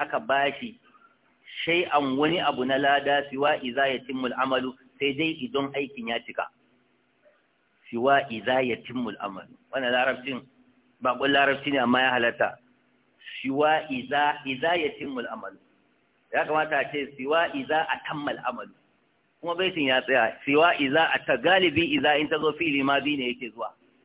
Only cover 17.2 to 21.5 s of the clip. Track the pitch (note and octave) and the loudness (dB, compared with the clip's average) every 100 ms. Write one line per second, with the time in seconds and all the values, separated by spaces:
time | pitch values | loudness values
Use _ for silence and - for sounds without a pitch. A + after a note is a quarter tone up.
17.2 | C3 D#3+ E3+ C#3+ B2+ D#3 D#3 B2 - D3+ | 0 2 2 -2 -2 -2 0 -4 -6 -8
18.2 | C#3+ A#2 B2+ A#2+ G2+ _ _ _ _ _ | -6 -6 -6 -8 -10 _ _ _ _ _
19.2 | _ _ E3 E3+ F#3 F3+ C3+ C3 B2+ C3 | _ _ -6 -2 -2 0 2 2 4 4
20.2 | A2+ - - C#3+ E3+ - C#3 D3+ D#3 C3+ | 2 0 0 4 6 4 2 2 2 0
21.2 | - C3 D3 | 0 0 4